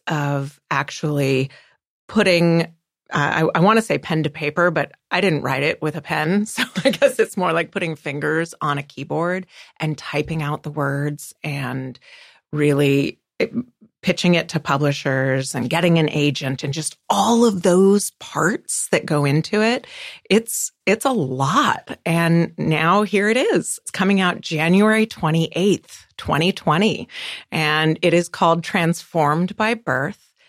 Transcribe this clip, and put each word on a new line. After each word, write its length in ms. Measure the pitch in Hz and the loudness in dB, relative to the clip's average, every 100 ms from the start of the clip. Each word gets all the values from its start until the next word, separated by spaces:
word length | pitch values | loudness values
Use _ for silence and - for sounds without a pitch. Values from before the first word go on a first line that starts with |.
| - | -4
of 520 | 151 143 143 139 - _ | -2 -2 -2 -6 -12 _
actually 800 | 139 139 - 151 143 135 131 135 - _ _ _ _ - | -4 -4 -6 -4 0 0 0 -2 -8 _ _ _ _ -4
putting, 560 | 214 190 175 170 165 | 2 4 4 4 4
uh, 40 | 165 _ _ _ _ | 0 _ _ _ _
I, 300 | 151 143 156 160 170 | -2 0 0 0 4
I 40 | |
wanna 200 | 196 226 | 4 4
say 160 | 220 143 | 2 -4
pen 260 | - 160 | -2 -2
to 60 | 151 | -2
paper, 420 | - 147 160 175 | -4 -6 0 0
but 200 | 156 139 _ _ | 0 -4 _ _
I 100 | 208 | 0
didn't 220 | 202 147 | 0 0
write 200 | 135 135 | -2 -2
it 180 | 147 - | -2 -2
with 140 | 156 156 | -6 -6
a 60 | |
pen. 440 | 147 156 156 202 214 | -6 -2 0 0 -2
<laughs> 100 | - | -6
So 60 | 247 185 | -6 -2
I 60 | 269 | -2
guess 300 | - 269 240 | 2 0 2
it's 180 | 202 196 | -2 0
more 160 | 175 | -2
like 180 | 165 165 | -2 -4
putting 240 | 190 170 151 | -6 -6 -6
fingers 580 | 151 143 151 160 165 - | -8 -6 -2 -2 -4 -6
on 160 | 147 143 | -4 -4
a 60 | |
keyboard 600 | 143 - 147 151 175 185 180 - - _ | -8 -14 -6 -4 -2 -4 -8 -20 -20 _
and 180 | 160 143 | -6 -6
typing 440 | - 147 151 160 | -4 -4 -4 -4
out 220 | 147 151 | -4 -6
the 80 | 151 | -6
words 640 | 151 139 139 147 151 - - | -4 -2 -2 -4 -6 -14 -12
and 540 | 151 143 127 131 131 - - - - _ _ | -8 -6 -6 -6 -10 -14 -20 -20 -20 _ _
really 680 | 147 147 143 139 139 - - _ - | 0 2 4 4 2 0 -6 _ -6
it, 140 | - - - _ - _ | -4 -4 -8 _ -20 _
pitching 340 | - 175 180 170 | -2 2 2 2
it 140 | 165 | 0
to 100 | 160 | -6
publishers 920 | - 143 143 143 143 135 131 131 131 | -2 0 0 0 -2 0 0 0 -2
and 160 | 127 123 | -6 -2
getting 300 | 165 175 165 | 0 4 4
an 100 | 151 | 2
agent 540 | 151 147 135 135 135 | 2 0 0 -6 -6
and 100 | 143 | -6
just 240 | 156 - - - | -6 -8 -10 -2
all 360 | 202 233 233 233 | 0 2 4 4
of 160 | 190 | 2
those 500 | 180 180 196 202 - _ | 2 6 6 4 0 _
parts 680 | - 151 165 240 - - - | -12 -2 -2 -2 -6 -8 -2
that 140 | 180 - | -2 0
go 200 | 147 143 | 0 2
into 360 | 151 - 214 | 0 0 0
it. 240 | 220 262 - - - - - | 0 -2 -8 -18 -18 -18 0
It's, 420 | 208 226 - - _ - | 0 0 -8 -8 _ -2
it's 200 | 214 277 | 0 0
a 60 | |
lot. 880 | 233 135 131 139 240 233 - - - 180 | 0 -2 0 0 2 2 -2 -6 -8 -2
And 480 | 165 170 170 165 - | 0 4 2 2 -2
now 460 | 156 151 160 202 | -2 0 2 2
here 260 | 202 196 214 | 2 0 2
it 80 | 233 | 2
is. 420 | 427 - - - | 2 0 -2 -10
It's 100 | - | -10
coming 300 | - 190 196 | -2 2 2
out 180 | 180 - | 2 -2
January 640 | - 156 165 190 214 220 220 | -6 -2 4 4 6 4 0
twenty-eighth, 1000 | - 160 165 160 165 202 - _ - _ - | -2 0 0 0 0 0 0 _ -20 _ -12
twenty 340 | - 143 175 | -4 0 0
twenty. 560 | - 165 156 208 - - - - - - | 0 0 2 2 -2 -10 -14 -14 -14 -8
And 480 | 160 151 156 156 156 | -2 0 2 2 2
it 120 | 175 | 2
is 160 | 170 170 | 2 0
called 340 | - 170 170 | 2 2 2
Transformed 920 | - 185 165 170 - 165 147 160 180 - | 0 0 0 -2 -4 0 2 2 -2 -2
by 180 | 220 | -2
Birth. 600 | 233 - 127 156 - _ _ | -2 -2 -2 -4 -8 _ _